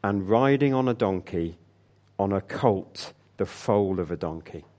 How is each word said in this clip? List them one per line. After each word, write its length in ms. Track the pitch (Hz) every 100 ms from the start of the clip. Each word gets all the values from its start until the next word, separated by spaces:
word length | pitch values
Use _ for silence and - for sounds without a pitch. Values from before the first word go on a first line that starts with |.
and 260 | 101 101 95
riding 440 | 113 135 139 143
on 140 | 135 127
a 60 |
donkey, 640 | 120 107 95 - 90 85 85 _ _ _ _ _ _
on 140 | 196
a 100 | 202
colt, 720 | - - 131 98 - - - - _ _
the 80 | 95
foal 540 | - - 104 101 92
of 120 | 82
a 60 | 82
donkey. 480 | 82 80 76 82 -